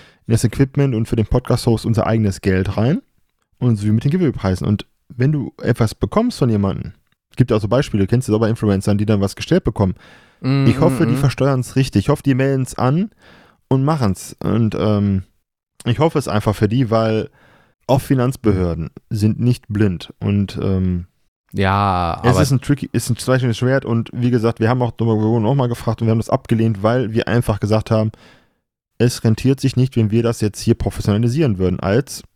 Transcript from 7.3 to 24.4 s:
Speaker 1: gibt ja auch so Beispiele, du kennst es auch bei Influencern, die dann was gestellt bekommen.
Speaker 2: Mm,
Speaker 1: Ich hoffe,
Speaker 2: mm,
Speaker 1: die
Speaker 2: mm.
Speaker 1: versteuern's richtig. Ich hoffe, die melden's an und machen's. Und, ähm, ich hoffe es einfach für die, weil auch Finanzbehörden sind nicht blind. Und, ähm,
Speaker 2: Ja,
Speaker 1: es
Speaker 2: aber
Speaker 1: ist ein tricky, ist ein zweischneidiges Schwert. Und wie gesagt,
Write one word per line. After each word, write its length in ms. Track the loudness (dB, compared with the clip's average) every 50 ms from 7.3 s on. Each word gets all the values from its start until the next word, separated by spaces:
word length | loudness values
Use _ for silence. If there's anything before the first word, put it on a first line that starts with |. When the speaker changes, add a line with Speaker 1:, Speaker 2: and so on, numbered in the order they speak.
| _
Speaker 1:
gibt 140 | 0 2 2
ja 60 | 2
auch 40 | 0
so 60 | 0
Beispiele, 360 | 0 0 0 0 0 0 0 0
du 20 |
kennst 200 | 0 0 0 0
es 60 | 0 0
auch 60 | 2
bei 100 | 2 0
Influencern, 480 | 0 0 0 0 0 0 0 0 0
die 80 | 0 0
dann 160 | 0 0 0
was 140 | 0 -2 -4
gestellt 280 | -6 -2 0 0 0 2
bekommen. 300 | 0 0 0 0 0 -2 -4 -12 -20 -20 -20 -20 _ _ _
Speaker 2:
Mm, 240 | -2 0 2 4 4
Speaker 1:
Ich 140 | 4 4 4
hoffe, 260 | 2 2 2 2 0
Speaker 2:
mm, 40 | 0
Speaker 1:
die 40 | 2
Speaker 2:
mm. 40 |
Speaker 1:
versteuern's 580 | 2 0 0 0 0 0 0 0 0 -2 -2 0
richtig. 300 | 0 0 2 0 0 2
Ich 40 | 2
hoffe, 140 | 0 0 0
die 100 | 0 0
melden's 400 | 2 2 0 0 0 -2 -4 -2
an 360 | -2 0 2 2 0 -2 -4 -8 _ _ -20 -20 -20 -20 _ _ _ _ -2
und 140 | 0 0 2
machen's. 520 | 0 0 0 0 0 -2 -2 -6 -14 -12 -6
Und, 360 | -4 -2 0 0 0 0 0 0
ähm, 440 | 0 0 2 2 2 0 0 -2 -4 -8 _ _ _ _ _ _ _ _ _ -8 -4
ich 140 | -2 0 2
hoffe 180 | 0 0 0 -2
es 80 | -2
einfach 280 | -2 -2 -2 0 -2 0
für 120 | 0 0 0
die, 200 | 2 0 0 0
weil 400 | 0 0 0 0 0 -2 -4 -6 _ _ _ _ _ _ _ _ _ _ _
auch 160 | 0 0 0
Finanzbehörden 920 | 0 0 0 2 0 0 -2 0 0 0 2 2 0 -2 -2 -4 -6 -10 -12 -16 -12 -8
sind 300 | -2 0 0 0 0 2
nicht 280 | 0 0 0 0 -4
blind. 460 | -4 0 0 2 2 0 -2 -8 -14 -12 -6
Und, 380 | -2 0 0 0 0 -2 -4 -4
ähm, 440 | -2 -2 0 0 0 -2 -2 -4 -6 -10 _ _ _ _ _ _ _ _ -4
Speaker 2:
Ja, 680 | -2 0 0 2 2 0 0 0 0 -2 -2 -4 -2 0
Speaker 1:
es 80 | 2
Speaker 2:
aber 100 | 2 2
Speaker 1:
ist 100 | 2 2
ein 100 | 2 0
tricky, 280 | 0 0 -2 -2 -2 -4
ist 180 | -4 -4 -2 -2
ein 80 | -4
zweischneidiges 400 | -2 0 0 0 2 0 0 -2
Schwert. 280 | 0 0 0 0 0 0
Und 240 | -2 -2 -2 -2 -4 -4
wie 180 | -4 0 0
gesagt, 280 | 0 2